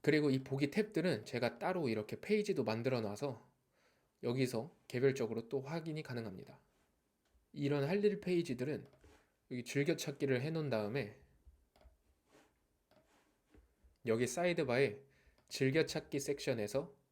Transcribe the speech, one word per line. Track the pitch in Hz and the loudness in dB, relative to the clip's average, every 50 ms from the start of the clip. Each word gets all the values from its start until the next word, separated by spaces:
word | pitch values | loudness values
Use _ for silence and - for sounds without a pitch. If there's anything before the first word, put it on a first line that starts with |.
그리고 | - 151 151 151 147 143 | 6 6 4 6 4 4
이 | 131 131 131 | 2 2 0
보기 | - 135 139 143 139 | -2 -2 0 0 0
탭들은 | - 208 208 208 - 165 156 180 143 104 - | 0 -2 -2 0 -2 0 0 2 0 0 -4
제가 | - - 120 120 117 - - | -6 -2 0 0 0 -2 -2
따로 | - 170 185 180 160 120 | -4 -2 -2 0 0 0
이렇게 | 110 107 107 - - - | 0 0 -2 -6 -8 -10
페이지도 | - - 208 214 208 208 185 127 120 | -2 0 0 2 2 0 0 0 2
만들어 | 107 110 113 117 131 127 120 | 0 0 0 0 0 0 0
놔서 | 110 101 104 - 143 143 123 - - _ _ _ _ _ _ _ _ _ _ _ _ _ _ _ - | 0 -2 -4 -4 -6 -6 -6 -8 -14 _ _ _ _ _ _ _ _ _ _ _ _ _ _ _ -4
여기서 | 120 123 135 131 123 123 113 123 175 - _ _ | -2 2 2 0 2 0 -4 -4 -6 -12 _ _
개별적으로 | - - 123 131 139 131 - 120 110 113 113 113 - | -6 -2 2 2 2 2 2 -2 -2 -2 -6 -6 -4
또 | - 135 | -4 -4
확인이 | 135 139 160 170 156 165 156 156 | -4 -4 -8 -6 -6 -6 -8 -8
가능합니다. | 147 - 127 120 113 104 92 90 - - - - _ _ _ _ _ _ _ _ _ _ _ _ _ _ _ _ _ _ | -8 -8 -8 -8 -6 -8 -10 -12 -14 -16 -20 -20 _ _ _ _ _ _ _ _ _ _ _ _ _ _ _ _ _ _
이런 | - 147 143 143 147 143 139 | -6 -2 0 2 2 2 2
할 | 143 185 208 202 | 2 2 4 4
일 | 208 190 - | 4 2 2
페이지들은 | - 180 180 170 170 156 127 120 - 147 143 - 135 - - _ - - - - _ _ _ _ _ _ | -2 0 2 2 2 0 -2 -2 -2 -2 -4 -6 -6 -12 -20 _ -20 -20 -20 -20 _ _ _ _ _ _
여기 | 131 123 120 | -10 -8 -8
즐겨찾기를 | - - 139 143 156 165 - - 156 139 - 147 135 131 120 | -2 0 0 2 2 0 0 -2 -8 -4 -2 2 2 2 2
해놓은 | 135 156 160 165 151 139 | 2 -2 -2 -2 -2 0
다음에 | 120 107 104 101 117 139 117 101 - - - _ _ _ _ - - _ _ _ _ _ - - _ _ _ _ _ _ _ _ _ - - _ _ _ _ _ _ _ _ _ _ - _ _ _ _ _ _ _ _ _ _ _ - - _ _ _ _ - _ _ - | 0 0 0 0 -2 -2 -4 -4 -8 -16 -20 _ _ _ _ -20 -20 _ _ _ _ _ -20 -20 _ _ _ _ _ _ _ _ _ -20 -20 _ _ _ _ _ _ _ _ _ _ -20 _ _ _ _ _ _ _ _ _ _ _ -20 -20 _ _ _ _ -20 _ _ 0
여기 | 120 110 117 123 | 2 4 4 4
사이드바에 | 120 - 175 175 180 170 170 151 123 120 127 139 120 101 - - _ _ _ _ - _ _ _ _ | 2 2 0 2 2 2 2 2 2 4 4 4 4 2 -6 -14 _ _ _ _ -20 _ _ _ _
즐겨찾기 | - - 135 131 139 160 156 - - 160 - - - 147 | -2 2 2 4 4 4 2 2 -2 -6 -6 -4 -4 -4
섹션에서 | 139 156 139 - - 151 123 113 104 107 - 135 156 - - _ _ _ | -2 -2 -4 -2 0 -2 0 0 -2 -2 -2 -4 -4 -4 -14 _ _ _